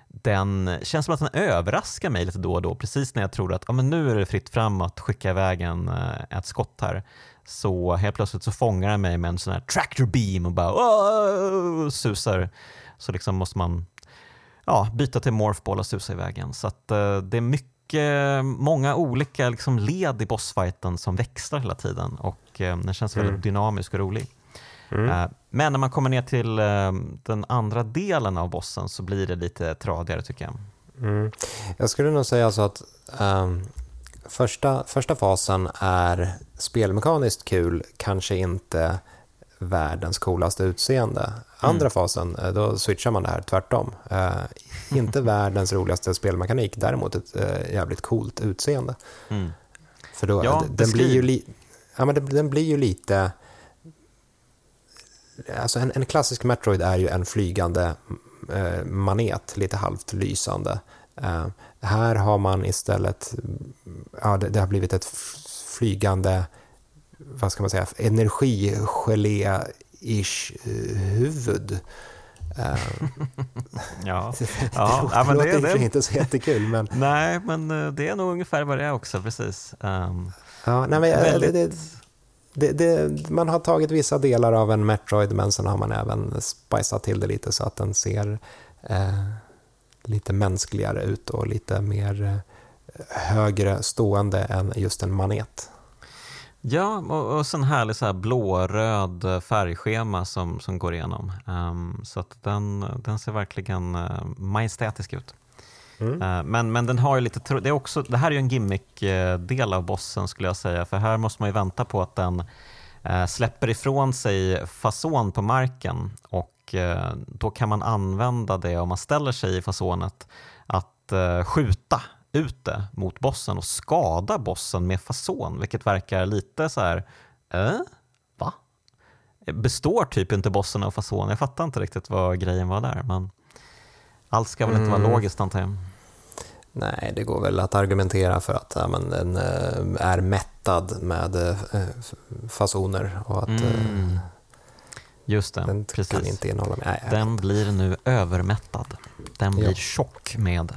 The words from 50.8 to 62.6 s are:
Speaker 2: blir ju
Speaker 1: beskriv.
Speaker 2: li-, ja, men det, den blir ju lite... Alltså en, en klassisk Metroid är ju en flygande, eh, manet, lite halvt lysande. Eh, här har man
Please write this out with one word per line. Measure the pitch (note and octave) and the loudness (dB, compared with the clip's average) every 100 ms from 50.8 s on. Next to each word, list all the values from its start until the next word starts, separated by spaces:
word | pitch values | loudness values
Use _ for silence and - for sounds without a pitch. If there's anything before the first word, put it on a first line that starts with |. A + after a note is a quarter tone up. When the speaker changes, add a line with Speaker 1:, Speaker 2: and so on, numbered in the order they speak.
| A2+ | 4
Speaker 2:
blir | A#2 C3 | 6 6
ju | B2+ | 6
Speaker 1:
beskriv. | |
Speaker 2:
li-, | B2+ C3 - - - - _ - | 4 2 -2 -16 -20 -20 _ 0
ja, | C3+ | 2
men | C#3+ | 2
det, | |
den | C#3 C#3+ D3+ | 2 0 2
blir | C#3+ | 2
ju | D#3+ C#3+ | 2 2
lite... | A#2+ F2+ - G2 F#2 - - - - _ D#3+ - _ _ _ _ _ _ _ _ _ - - - _ - - - | 2 0 2 2 2 -2 -16 -20 -20 _ -20 -20 _ _ _ _ _ _ _ _ _ -20 -20 -20 _ -16 -10 -4
Alltså | A#2+ B2+ | -2 0
en, | B2+ C3+ | 0 0
en | B2+ | 2
klassisk | D#3 C#3 B2 | 2 2 0
Metroid | B2 A#2+ A2 F#2+ | 2 2 4 4
är | F2 F#2 | 4 4
ju | F#2 | 4
en | F2+ F2 | 2 0
flygande, | G#2 F2+ G2 F2 F2+ E2+ D#2+ - - - - - | 0 0 2 2 2 0 -2 -10 -14 -14 -18 -6
eh, | G2 F2 F2 F2 | -2 -2 -2 -2
manet, | F#2+ G2 G2 A2+ - - G2+ | 0 2 2 2 -2 -6 -4
lite | F#2 G2+ | -2 0
halvt | F#2 F#2+ - | -2 -4 -6
lysande. | F#2+ G2 F#2+ - G1+ G1+ F#2+ - - - - | -4 -2 -2 -2 -2 -2 -4 -8 -20 -20 -6
Eh, | F2+ E2 F2+ - - _ | -4 -2 -4 -8 -18 _
här | G2+ G#2+ A#2 A2 | -2 2 2 4
har | G2+ G2+ | 4 4
man | G2 F#2+ | 4 2